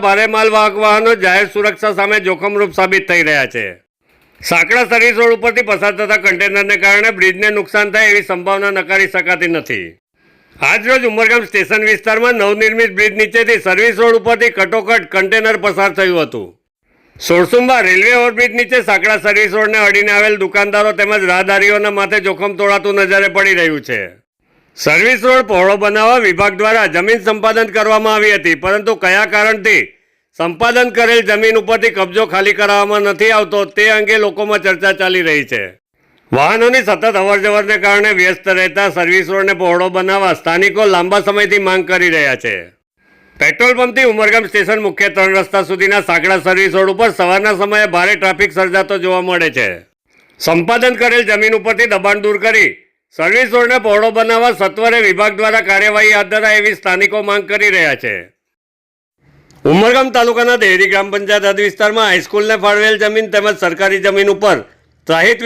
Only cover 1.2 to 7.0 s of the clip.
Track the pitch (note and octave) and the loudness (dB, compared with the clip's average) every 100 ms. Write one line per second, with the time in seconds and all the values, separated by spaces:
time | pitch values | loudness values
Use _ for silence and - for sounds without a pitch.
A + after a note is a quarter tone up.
1.2 | F#3 F#3+ G3+ G#3 G#3 F3 G#3+ F#3+ G3+ G#3+ | 2 0 0 -2 -4 -2 -4 -2 -2 -2
2.2 | F#3 E3 G3+ G3+ G3+ - F#3+ F#3+ F#3+ F3 | -2 -4 -4 -2 -2 0 0 0 0 0
3.2 | D3+ D3 B2+ A#2+ G2 F2 _ _ _ _ | 0 0 -2 -6 -10 -12 _ _ _ _
4.2 | _ - - E3+ E3+ A#3+ A#3 A#3 A#3 A3 | _ -12 -4 -2 0 0 0 2 2 2
5.2 | A#3 A3+ A#3 A3+ G#3+ F#3+ G3+ F#3+ G#3 G#3+ | 2 2 0 -2 -2 0 -2 -2 -2 0
6.2 | G3+ F3+ G3 G3+ G3+ G3+ G3 G3+ | 0 0 0 0 0 0 2 2